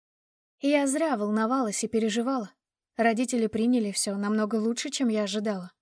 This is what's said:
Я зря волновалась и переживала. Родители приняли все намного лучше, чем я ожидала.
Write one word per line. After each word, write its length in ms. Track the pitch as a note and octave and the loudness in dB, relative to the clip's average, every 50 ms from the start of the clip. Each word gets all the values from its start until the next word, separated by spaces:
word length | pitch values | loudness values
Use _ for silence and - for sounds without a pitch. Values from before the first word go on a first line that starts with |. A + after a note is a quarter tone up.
| _ _ _ _ _ _ _ _ _ _ _ _ | _ _ _ _ _ _ _ _ _ _ _ _
Я 260 | - C#4 D4 D4 C#4+ C#4 | 0 2 4 4 4 2
зря 300 | C4+ D#4 E4 D#4+ C4+ G#3+ | 2 0 0 0 0 0
волновалась 680 | G#3 G#3 G#3+ A3 A3 A3 B3+ C4+ B3+ G#3+ G3 - - | 0 0 0 0 0 2 2 0 0 0 -2 -4 -4
и 40 | A3 | -2
переживала. 640 | - A3+ G#3+ A3 G3+ A#3 A3+ B3+ C#4 C4 G#3+ F#3 - _ _ _ _ _ _ _ _ | 0 0 0 0 0 0 0 0 -2 -2 -4 -6 -10 _ _ _ _ _ _ _ _
Родители 520 | - A3 A3+ A3+ G#3+ B3+ A#3+ - A#3+ A3 G#3+ | 0 2 2 2 2 0 0 0 0 0 0
приняли 440 | - G#3+ A3 A#3+ B3+ B3 A3 G3+ | 0 0 2 2 4 2 2 0
все 240 | F#3+ - - - G3 | -2 -2 -4 -2 -2
намного 400 | G3+ G3+ G#3 G#3+ G#3+ G#3+ G#3 G#3+ | -2 -2 0 0 0 0 0 0
лучше, 340 | A3 G#3+ A3+ A#3 A#3+ - D4+ | 0 0 0 -2 -2 -4 -6
чем 200 | C#4 - C#4 A#3 | -4 -2 0 0
я 140 | G#3+ G#3+ G#3 | 2 0 0
ожидала. 480 | G3 F#3+ G#3+ G#3 A3 G#3 F#3+ F3+ F3+ - _ | -2 -2 -2 -2 -2 -4 -4 -6 -10 -14 _